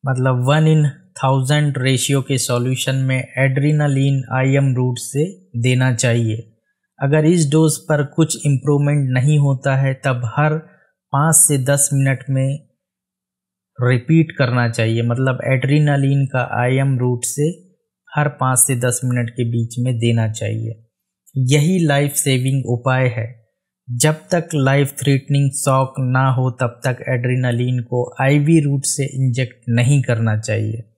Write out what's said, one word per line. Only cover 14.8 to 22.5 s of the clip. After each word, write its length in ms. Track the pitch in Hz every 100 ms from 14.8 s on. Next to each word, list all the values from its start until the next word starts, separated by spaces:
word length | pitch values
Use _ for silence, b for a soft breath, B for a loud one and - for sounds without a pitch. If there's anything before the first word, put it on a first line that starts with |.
| 110 113
मतलब 360 | 117 120 131 127
adrenaline 840 | - 131 131 151 147 139 139 139 135
का 360 | 131 123 -
आईएम 360 | 123 131 135 127
route 260 | 123 123
से 480 | - - 151 180 _ _ _ _ _ -
हर 120 | 147
पाँच 300 | - 131 127
से 180 | - 127
दस 240 | 127 120
मिनट 260 | 123 123 117
के 140 | -
बीच 300 | 120 117 117 -
में 200 | 123 117
देना 300 | 117 117 113
चाहिए। 560 | 110 107 110 113 110 _ _ _ _ - 135
यही 420 | 127 147 151 185
life 340 | 160 143 143
saving 540 | - 143 131 131